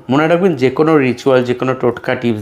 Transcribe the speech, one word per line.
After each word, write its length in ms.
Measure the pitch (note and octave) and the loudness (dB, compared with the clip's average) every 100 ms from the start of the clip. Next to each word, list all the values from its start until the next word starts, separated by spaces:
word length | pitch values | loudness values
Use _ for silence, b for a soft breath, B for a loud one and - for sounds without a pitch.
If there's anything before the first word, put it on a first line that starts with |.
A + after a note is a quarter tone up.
| - | -2
মনে 180 | C3+ D#3+ | 0 2
রাখবেন, 280 | E3+ F#3+ | 2 0
যে 140 | C3+ C3 | 0 0
কোনো 280 | C#3 D#3+ D#3 | 0 2 2
রিচুয়াল, 460 | C3 A#2 C#3 B2+ | 2 0 2 2
যে 100 | B2 | 2
কোনো 200 | B2 C3 | -2 -2
টোটকা 420 | B2+ B2 A#2 - | -2 -2 -2 -4
টিপস 260 | B2+ A#2+ G#2+ | -4 -2 -4